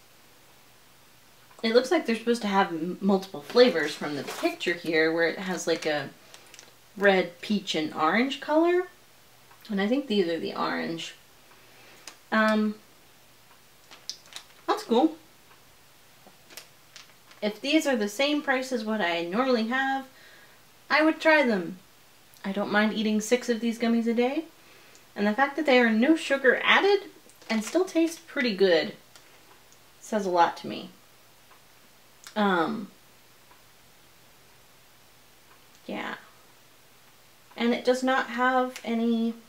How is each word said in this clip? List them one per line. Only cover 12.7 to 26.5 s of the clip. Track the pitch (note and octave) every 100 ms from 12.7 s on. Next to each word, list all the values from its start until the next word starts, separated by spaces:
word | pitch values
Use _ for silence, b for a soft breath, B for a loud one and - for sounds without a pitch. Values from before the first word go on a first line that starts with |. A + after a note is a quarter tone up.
| G#3 - - - - - - - - _ - - - - - - - - - -
that's | G#4
cool. | - A#3 D#4+ - - - - - - - - - - - - - - - - - _ - - - - -
If | G#3 G#3
these | C4+ D#4 D4+
are | B3
the | G3+
same | - C#4+ D4
price | C#4+ C4 B3+
as | B3
what | G#3+ G#3+
I | E3+ E3+
normally | E3+ G3 C4 A#3+ A3
have, | C4 C4+ C4+ C4 B B B B B B _ -
I | C#4
would | D#4 D#4
try | D#4+ D#4
them. | B3+ G3+ E3+ F#3 - _ _ _ _ -
I | G3+
don't | G3 G3+
mind | G#3 G#3+
eating | G3+ G#3+ G#3+
six | G#3 A#3+ -
of | A3+
these | A#3 A3
gummies | A#3 A#3 A3+
a |
day. | A#3 B3 D4+ D#4+ - B B B B B
And | - G#3
the |
fact | G#3+ C#4+ C#4+
that | D4+
they | B3+
are | A#3
no | A3 C4+ D#4+
sugar | - C4+ C4